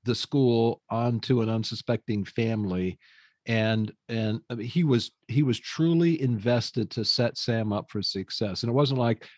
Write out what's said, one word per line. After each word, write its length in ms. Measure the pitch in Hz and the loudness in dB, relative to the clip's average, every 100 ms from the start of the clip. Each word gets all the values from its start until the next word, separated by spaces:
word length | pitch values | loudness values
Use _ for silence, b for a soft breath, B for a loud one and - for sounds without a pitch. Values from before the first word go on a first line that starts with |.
the 100 | 127 | -4
school 680 | 120 - 139 127 117 117 - _ | -4 -2 2 4 4 2 0 _
onto 500 | 113 120 117 - 123 | -2 0 -2 0 0
an 80 | 110 | 2
unsuspecting 800 | 113 107 110 - 113 - 104 95 | 0 -2 -6 -2 -2 -2 -4 -2
family. 720 | - 113 110 101 92 92 90 b b b b - | -2 -2 0 -2 -2 -2 -6 b b b b -2
And, 440 | 113 110 110 107 - - | 0 2 0 -2 -6 -8
and, 320 | 113 110 107 - | -4 -2 -4 -6
uh, 60 | 120 | -10
he 280 | 120 175 | -4 0
was, 280 | 160 120 - - - | 2 2 0 -10 -2
he 140 | 127 | 0
was 160 | 139 113 | 2 0
truly 600 | - - 165 170 170 165 | -4 -2 2 4 4 2
invested 720 | 131 113 110 120 - 127 107 | 0 0 2 0 0 -4 -4
to 160 | - 104 | -4 -2
set 320 | - 117 - | 0 0 -2
Sam 340 | - 113 107 | -2 0 0
up 180 | 104 - | -2 -4
for 120 | 104 | -4
success. 600 | - 98 92 - 107 90 | -4 -4 -6 -4 -4 -2
And 60 | 117 | 0
it 60 | |
wasn't 260 | 127 143 135 | 2 2 2
like, 260 | 117 113 B | 2 0 B